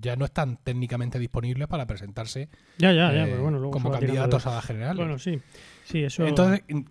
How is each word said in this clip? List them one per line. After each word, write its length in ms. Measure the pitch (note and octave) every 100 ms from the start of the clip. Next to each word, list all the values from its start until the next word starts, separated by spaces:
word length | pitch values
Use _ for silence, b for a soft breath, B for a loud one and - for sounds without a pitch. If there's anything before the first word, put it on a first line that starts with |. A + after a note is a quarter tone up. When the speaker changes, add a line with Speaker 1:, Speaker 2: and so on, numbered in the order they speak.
Speaker 1:
ya 140 | B2 B2
no 100 | C#3
están 320 | - C#3+ A#2+
técnicamente 560 | - B2 B2 B2 A#2+ B2+
disponibles 480 | A#2+ B2 A#2+ B2+ D3
para 180 | E3 A#2
presentarse, 640 | G2+ G2+ G2+ A2 C3 D3 b b -
Speaker 2:
Ya, 140 | F3+
ya, 220 | E3 E3+
ya, 100 | D3 D#3
Speaker 1:
eh, 40 |
Speaker 2:
pero 120 | B2+
bueno, 140 | C#3+ C#3+
luego 120 | C3+
Speaker 1:
como 180 | C#3 B2
Speaker 2:
se 40 |
va 60 | C3
tirando 220 | B2+ C3
Speaker 1:
candidatos 220 | B2+ B2
Speaker 2:
de 60 | C3
Speaker 1:
a 60 | A#2
las 100 | -
generales. 320 | A2 B2 F#3
Speaker 2:
Bueno, 220 | E3 C3+
sí. 200 | F#3 D3+ B B B B -
Sí, 180 | E3
eso 220 | C#3+ - D#3+
Speaker 1:
Entonces, 360 | D3 F#3 G3 -
mm, 100 | D3 -